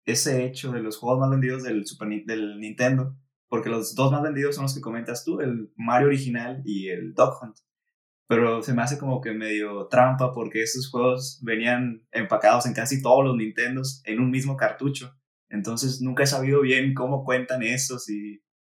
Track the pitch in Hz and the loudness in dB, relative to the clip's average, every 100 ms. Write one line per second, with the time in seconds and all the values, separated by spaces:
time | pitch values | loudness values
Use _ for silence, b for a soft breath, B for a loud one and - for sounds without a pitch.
0 | - 117 151 127 127 - 135 120 110 - | -4 0 0 0 -2 -4 -6 -6 -6 -4
1 | 123 131 135 135 127 127 127 110 101 - | 0 2 4 4 2 -2 -4 -4 -4 -8
2 | 107 104 110 110 104 104 110 - 127 131 | -8 -6 -6 -6 -6 -8 -10 0 2 2
3 | 131 - _ _ _ 113 110 113 107 - | 0 -6 _ _ _ -4 -2 -2 -2 2
4 | 135 147 151 139 143 143 135 - 110 117 | 2 2 0 0 -2 -2 -2 -4 -6 -8
5 | 117 120 165 - 135 117 107 - 113 123 | -6 -6 -4 -2 -2 -4 -8 -6 2 4
6 | 143 135 127 117 120 135 107 98 95 90 | 6 4 0 -4 -4 -8 -6 -6 -4 -6
7 | - - - - 113 - _ _ _ _ | -4 2 2 2 -12 -18 _ _ _ _
8 | _ _ - 117 117 113 131 120 127 139 | _ _ 0 4 4 2 0 0 0 -2
9 | 135 127 117 107 110 107 104 101 - 123 | -2 -2 -4 -4 -2 -2 -2 -6 2 6
10 | 127 131 123 123 107 113 110 127 131 123 | 6 4 0 -2 -4 -2 -2 -4 -4 0
11 | 127 127 - - 113 110 117 123 123 113 | 2 2 -4 -8 -4 -2 0 0 -2 -6
12 | _ 113 104 107 104 120 123 113 113 135 | _ -6 0 4 6 6 2 -2 -2 0
13 | 135 131 135 120 107 117 123 131 135 - | 6 6 6 2 -2 -2 -2 -2 -6 -8
14 | 110 110 127 131 139 135 110 - 139 - | -4 0 0 0 -2 -2 -2 -2 -4 -4
15 | 127 - _ _ _ 104 98 117 131 - | -10 -18 _ _ _ -6 -4 -2 -4 -2
16 | 127 143 135 131 135 143 131 131 135 131 | -2 2 2 2 2 4 4 4 2 0
17 | 127 135 127 127 123 127 110 127 - 123 | -2 -2 0 -2 -2 -4 -2 -2 -4 -6
18 | - 104 104 104 _ _ _ _ | -8 -8 -8 -14 _ _ _ _